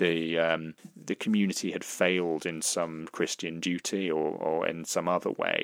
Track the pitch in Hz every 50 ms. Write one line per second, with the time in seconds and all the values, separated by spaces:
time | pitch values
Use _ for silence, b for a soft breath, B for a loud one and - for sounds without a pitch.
0 | 92 87 85 82 82 82 82 82 82 82 82 80 80 80 78 _ - - - -
1 | - - 101 - - 113 107 104 101 95 87 - - 90 87 87 - - - -
2 | 92 90 92 90 87 85 80 78 - 87 80 78 - - - 90 85 82 80 80
3 | 80 - - - 85 - - - 90 82 80 82 - 90 90 85 - - 104 98
4 | 95 87 78 78 78 76 - - - 80 80 82 87 82 82 82 82 - - 92
5 | 82 87 90 87 - 101 - - - 90 - -